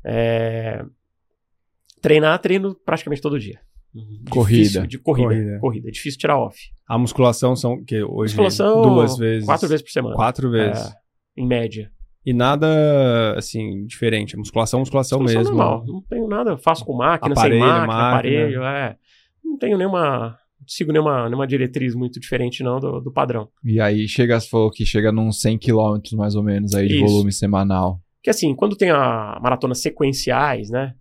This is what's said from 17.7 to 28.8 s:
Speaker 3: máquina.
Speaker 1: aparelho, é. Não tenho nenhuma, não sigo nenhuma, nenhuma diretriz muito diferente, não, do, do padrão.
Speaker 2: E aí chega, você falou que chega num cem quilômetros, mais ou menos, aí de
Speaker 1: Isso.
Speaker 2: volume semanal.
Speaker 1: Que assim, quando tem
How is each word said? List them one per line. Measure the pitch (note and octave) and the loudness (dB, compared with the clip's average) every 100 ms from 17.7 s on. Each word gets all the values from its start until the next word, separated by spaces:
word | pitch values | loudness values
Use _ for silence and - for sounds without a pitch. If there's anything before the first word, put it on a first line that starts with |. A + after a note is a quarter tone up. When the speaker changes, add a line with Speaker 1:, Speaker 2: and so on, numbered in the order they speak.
| E3+ D#3 | 4 0
Speaker 3:
máquina. | A2+ A#2+ | 0 2
Speaker 1:
aparelho, | B2 B2 D3 D3+ C3 | 2 0 0 0 -2
é. | C3 C#3 B2+ - _ _ _ _ | -4 -4 -6 -8 _ _ _ _
Não | D#4+ C#4 | -10 -6
tenho | A#3+ G3 | -2 0
nenhuma, | F#3+ F#3 D3+ B2 A2+ A2+ _ _ | 0 0 0 -2 -6 -12 _ _
não | C3+ | -16
sigo | - D#3 | -6 0
nenhuma, | D3+ D3+ C3+ | 2 2 0
nenhuma | A#2 B2 C3+ | -2 -4 -2
diretriz | C3+ B2+ - C3 | -2 -2 -2 -4
muito | A#2+ B2 A#2+ | -4 -6 -8
diferente, | - B2+ B2 B2 | -6 -4 -4 -4
não, | B2+ B2+ | -4 -4
do, | C3+ C3 | -4 -6
do | B2+ | -4
padrão. | C3+ C3 A#2 G#2 _ | -2 -2 -4 -8 _
Speaker 2:
E | A#2+ A2 | -2 2
aí | G#2 G#2+ G#2+ | 2 0 -2
chega, | - A#2 A#2 | 0 2 2
você | - | 0
falou | A2+ A2 | 0 0
que | - | 0
chega | - A2 A2 | 0 2 2
num | A2 A2 | 2 0
cem | G#2 A2 A2 | 0 -2 0
quilômetros, | - A2 G#2+ G#2 - | 2 2 2 -2 -4
mais | A2 G#2 | -4 -2
ou | G#2 | 0
menos, | G#2 G2+ G#2 | 0 0 0
aí | G2+ G2+ | 0 2
de | C#3+ | 4
Speaker 1:
Isso. | G#2 | 4
Speaker 2:
volume | G#2 G2+ | 4 2
semanal. | - G#2 G2 G2 F#2 F#2 F2+ _ _ | 0 0 2 2 0 0 -4 _ _
Speaker 1:
Que | - | -2
assim, | G#3+ D#3+ | 0 0
quando | C3 G#3 | 0 -2
tem | G3 | 2